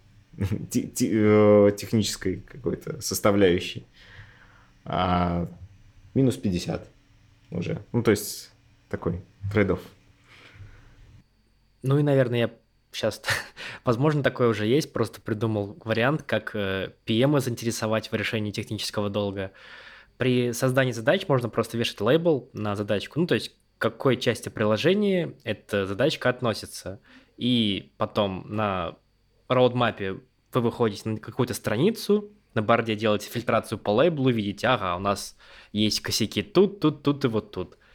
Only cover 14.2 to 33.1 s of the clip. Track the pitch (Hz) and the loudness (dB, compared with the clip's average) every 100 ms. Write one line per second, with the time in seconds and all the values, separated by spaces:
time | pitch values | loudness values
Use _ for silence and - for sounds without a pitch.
14.2 | 127 - 120 104 107 135 - - - - | 0 2 2 2 2 2 0 -2 -4 -4
15.2 | - 110 113 107 101 - 113 110 120 156 | -6 -4 -2 -2 -4 -6 -4 0 2 0
16.2 | - 110 110 107 98 95 92 - - 113 | -2 -4 -2 -4 -2 -2 -4 -8 -2 2
17.2 | 135 147 117 117 113 110 110 110 - 110 | 4 2 0 -4 -4 -2 -2 -2 -2 -4
18.2 | 104 113 104 101 104 104 - - 101 104 | -4 -4 -4 -6 -6 -6 -6 -4 -2 -2
19.2 | 101 98 95 - - - - - - - | -2 -4 -8 -10 -20 -20 -20 -20 -14 -4
20.2 | 127 123 123 117 131 127 131 113 113 185 | 0 2 0 0 0 2 0 0 0 0
21.2 | - 131 120 - 110 117 117 - 104 156 | 2 0 0 -2 -2 -2 -4 -2 2 2
22.2 | 170 143 - 107 107 101 104 104 - - | 2 0 -2 -6 -4 -2 -2 -4 -4 -2
23.2 | 175 117 - _ _ - 117 - 139 123 | 0 0 -2 _ _ -4 -4 0 0 2
24.2 | - 110 - - 107 107 139 196 208 185 | 0 -2 -4 -2 0 2 2 2 2 0
25.2 | 151 - - 104 - 101 95 101 123 - | -2 -6 -8 -8 -4 -2 -2 0 0 0
26.2 | 127 123 120 104 - - 90 98 _ - | -2 0 -2 -4 -8 -14 -14 -14 _ -20
27.2 | _ - 120 123 107 95 - - 110 - | _ -6 -2 0 0 -2 -6 -6 -4 0
28.2 | 101 92 - 104 104 95 85 - _ _ | 0 -2 -6 -4 -2 -2 -4 -8 _ _
29.2 | _ _ - 127 127 120 117 98 98 95 | _ _ -2 4 4 4 0 0 -6 -8
30.2 | - _ _ 131 117 - 117 98 110 110 | -14 _ _ -2 0 0 -2 -2 -6 -6
31.2 | - - 120 104 - 104 180 226 - 208 | -6 -4 -2 -2 -4 0 0 0 0 0
32.2 | 208 - _ - 104 117 113 107 110 | -2 -16 _ -2 2 2 2 0 2